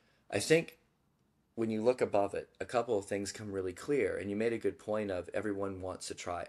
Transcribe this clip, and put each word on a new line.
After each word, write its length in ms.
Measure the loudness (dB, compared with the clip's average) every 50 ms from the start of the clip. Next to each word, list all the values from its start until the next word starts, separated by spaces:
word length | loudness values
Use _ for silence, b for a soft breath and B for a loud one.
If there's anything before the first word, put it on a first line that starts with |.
| b b b b b b
I 100 | -2 -2
think 380 | 4 6 4 4 4 0 -8 _ _ _ _ _ _ _ _ _ _ _ _ _ _ _ _
when 140 | -2 0 0
you 120 | 0 2
look 200 | 4 4 4 4
above 320 | 2 2 4 4 4 4 0
it, 160 | -4 -6 -8 _ _
a 60 | -8
couple 320 | 0 0 0 2 4 2 2
of 80 | 2
things 260 | 0 -2 -2 -2 -4
come 200 | -6 -8 -8 -4
really 220 | -4 -2 -2 -2 -4
clear, 440 | -6 -2 0 2 2 2 2 0 0
and 120 | -2 -2
you 60 | 0
made 180 | 0 2 2 0
a 40 | 2
good 220 | 0 -2 -2 -2
point 320 | -4 -2 -2 0 0 -2
of 180 | -2 -4 -4 -4 -4
everyone 480 | -4 -2 -2 -2 -2 -2 -4 -4 -6
wants 260 | -6 -6 -6 -6 -8 -10
to 80 | -10
try. 320 | -8 -6 -6 -4 -4 -6